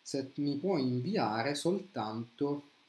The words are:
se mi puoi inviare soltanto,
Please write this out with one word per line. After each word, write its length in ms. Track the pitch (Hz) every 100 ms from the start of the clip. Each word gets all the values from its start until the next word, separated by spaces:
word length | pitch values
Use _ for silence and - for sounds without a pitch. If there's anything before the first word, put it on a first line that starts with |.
se 300 | - 139 135 -
mi 200 | 143 143
puoi 260 | 180 156
inviare 720 | 127 123 127 208 117 110 123 143
soltanto, 1160 | 165 196 - 127 107 113 117 - 143 143 - -